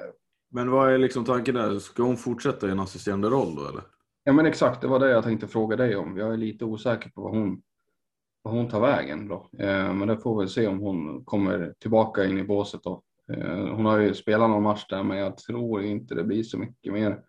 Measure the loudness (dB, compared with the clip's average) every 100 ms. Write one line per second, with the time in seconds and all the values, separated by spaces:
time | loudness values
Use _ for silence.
0 | -12 -16 _ _ _ -4 0 4 6 6
1 | 2 0 0 0 0 0 0 -2 -4 0
2 | 0 0 -2 -2 -2 -2 -2 -2 -4 -6
3 | -4 0 2 2 0 -4 -8 -10 -14 _
4 | _ _ 4 6 6 4 2 2 0 4
5 | 6 4 2 -2 -2 -2 0 2 0 0
6 | -4 -4 -4 -2 -4 -6 -6 -4 -2 -2
7 | -6 -10 -4 -2 -2 -4 _ _ _ _
8 | _ _ _ _ -4 -2 0 2 2 2
9 | -2 -6 -8 -10 -12 -6 -2 0 0 0
10 | 0 0 0 0 0 0 0 0 -4 -4
11 | -6 -10 -4 0 0 0 -4 -8 2 4
12 | 4 2 0 0 0 -2 -2 -6 -10 -10
13 | _ _ -10 -8 -6 -4 -4 0 2 4
14 | 4 2 2 4 4 4 2 0 -4 -4
15 | -2 -2 -4 -6 -8 -6 -4 -2 -2 -4
16 | -6 -4 -2 -2 -2 -6 -8 -10 -6 -2
17 | 0 -2